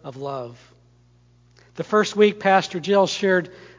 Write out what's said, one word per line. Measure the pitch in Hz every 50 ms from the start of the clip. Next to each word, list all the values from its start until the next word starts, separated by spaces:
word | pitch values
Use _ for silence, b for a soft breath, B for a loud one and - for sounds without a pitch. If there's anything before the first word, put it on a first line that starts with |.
| -
of | 139 123 131
love. | 139 139 139 131 123 120 120 120 - _ _ _ _ _ _ _ _ _ _ _ _ _ _ _ _ _ _ b b b b
The | - 160
first | - 214 214 208 - -
week, | 202 208 208 202 208
Pastor | - 196 190 190 180 - - 180
Jill | 147 185 202 196 190
shared | 175 - - 208 190 185 180 165 - B B B B B